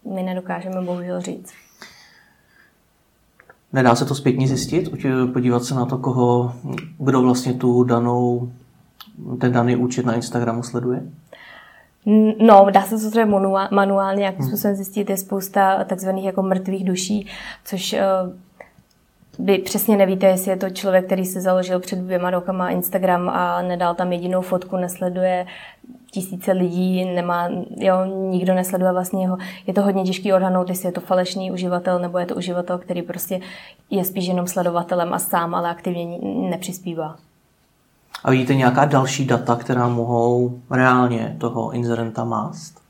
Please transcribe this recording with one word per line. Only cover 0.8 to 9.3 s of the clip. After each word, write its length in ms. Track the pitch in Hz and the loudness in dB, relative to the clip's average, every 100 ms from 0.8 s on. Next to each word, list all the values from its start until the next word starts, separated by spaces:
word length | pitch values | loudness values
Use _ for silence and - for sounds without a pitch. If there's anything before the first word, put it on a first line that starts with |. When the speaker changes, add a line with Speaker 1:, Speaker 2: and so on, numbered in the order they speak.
Speaker 1:
bohužel 380 | 180 180 180 180 | -4 -6 -6 -6
říct. 320 | 185 180 180 - _ _ - - - _ _ _ _ _ _ _ _ _ _ _ _ _ _ - _ | -6 -10 -14 -20 _ _ -20 -20 -20 _ _ _ _ _ _ _ _ _ _ _ _ _ _ -20 _
Speaker 2:
Nedá 220 | - 127 | 2 4
se 100 | 117 | 4
to 100 | 143 | 2
zpětně 340 | - 143 127 131 | 0 0 2 0
zjistit? 400 | 127 - 165 160 | 0 0 -2 -2
Utě-, 340 | 135 143 131 127 | -4 -2 0 0
podívat 320 | 127 123 120 | 2 2 2
se 100 | 120 | 0
na 120 | 135 120 | -2 -2
to, 120 | - | -2
koho, 540 | 120 123 123 123 123 - 139 127 - - | -2 2 4 4 2 -4 -8 -8 -10 -4
kdo 240 | 135 131 | 2 4
vlastně 320 | 127 123 131 | 4 4 0
tu 300 | 123 127 120 | 0 2 4
danou, 680 | 123 117 120 120 123 123 123 - - _ _ _ - - - | 4 2 2 0 0 0 -4 -10 -20 _ _ _ -20 -16 -10